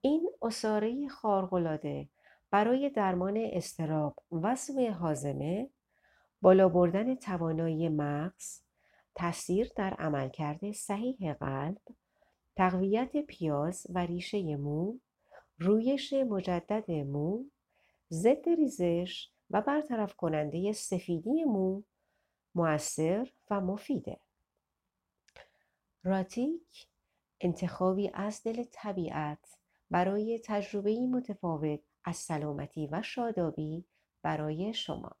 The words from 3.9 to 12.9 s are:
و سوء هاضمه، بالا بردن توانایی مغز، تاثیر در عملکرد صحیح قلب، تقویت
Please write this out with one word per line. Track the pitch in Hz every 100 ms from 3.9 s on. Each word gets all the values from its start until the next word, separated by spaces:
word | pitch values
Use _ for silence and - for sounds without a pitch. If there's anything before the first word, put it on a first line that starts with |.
| 156 151 - _
و | 165 175 254
سوء | - 269 247
هاضمه، | 180 165 147 143 139 143 185 262 _ _ _ _ _ _ _
بالا | 185 190 190
بردن | 170 175 180 226
توانایی | 262 - 180 165 160 165 160 165
مغز، | 151 147 147 165 - - - _ _ _ _ _
تاثیر | - 175 170 - 185 247 -
در | 190
عملکرد | - 160 147 135 - 151 151 202
صحیح | 208 - 202 240 262 180
قلب، | 147 - 135 147 202 - - _ _ _ _ _ -
تقویت | 185 185 196